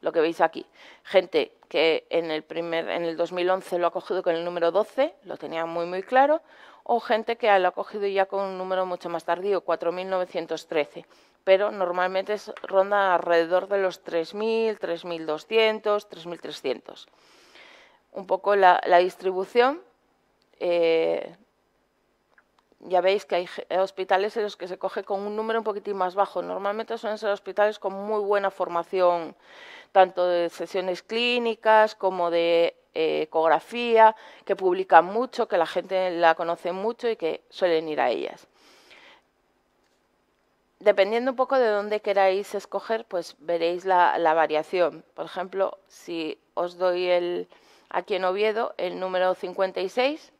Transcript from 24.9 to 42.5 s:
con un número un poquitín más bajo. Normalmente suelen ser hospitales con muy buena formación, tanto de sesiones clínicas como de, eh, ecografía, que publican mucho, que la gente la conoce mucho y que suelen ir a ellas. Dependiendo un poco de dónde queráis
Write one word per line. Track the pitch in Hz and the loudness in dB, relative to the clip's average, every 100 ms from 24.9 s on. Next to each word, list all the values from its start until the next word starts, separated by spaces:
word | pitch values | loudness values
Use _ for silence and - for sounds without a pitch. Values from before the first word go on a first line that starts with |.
| 214 | -6
con | 196 202 | -6 -6
un | 202 208 | -4 -6
número | 220 226 | -4 -4
un | |
poquitín | 220 208 208 196 | -4 -6 -6 -4
más | 180 185 | -4 0
bajo. | 196 - | -2 -2
Normalmente | 175 185 202 208 226 226 | -6 -4 -4 -6 -6 -8
suelen | - 214 | -6 -6
ser | 214 | -4
hospitales | 202 - 190 208 214 | -4 -6 0 0 0
con | 202 | -8
muy | 196 202 214 | -8 -6 -4
buena | 202 202 196 | 0 0 0
formación, | 190 175 170 170 190 180 175 160 - _ - - - - | -4 -4 -4 -4 2 2 2 -4 -14 _ -20 -20 -20 -2
tanto | 202 185 180 180 | 4 4 4 0
de | 175 170 | 2 0
sesiones | - 170 196 185 180 | -4 -6 -4 -4 -6
clínicas | - 226 240 247 233 220 220 220 214 | -4 -2 0 0 -2 -2 4 6 6
como | - 190 185 170 | 2 -2 0 0
de, | 170 170 170 170 - _ | 2 4 4 2 -2 _
eh, | - 160 151 | -4 -2 -2
ecografía, | 156 160 160 156 - 233 240 226 220 220 - - | -2 0 4 2 0 -6 2 8 8 6 -12 -20
que | - 190 | -6 0
publican | 190 180 190 170 | 0 0 6 6
mucho, | 170 208 254 - 226 | 6 -2 -4 -4 -2
que | 190 | 0
la | 160 | 0
gente | - 180 190 185 | -2 -4 -4 -2
la | 170 170 | 2 2
conoce | 160 165 170 180 | 2 -2 -4 -6
mucho | 180 208 233 240 | -6 -6 -4 -6
y | 226 | -4
que | 160 160 _ | -4 -6 _
suelen | - 185 160 160 | -2 2 2 0
ir | 147 | -2
a | 127 | 0
ellas. | 104 57 - - _ _ _ _ - - - _ _ _ _ _ _ _ _ _ _ _ _ _ _ _ _ | 0 -4 -10 -20 _ _ _ _ -20 -20 -20 _ _ _ _ _ _ _ _ _ _ _ _ _ _ _ _
Dependiendo | 196 202 196 226 254 | 2 4 2 0 -2
un | 247 | -2
poco | 254 269 | 0 2
de | 240 | 2
dónde | 208 208 214 | 0 -2 -4
queráis | 214 196 190 190 202 | -2 2 2 2 -4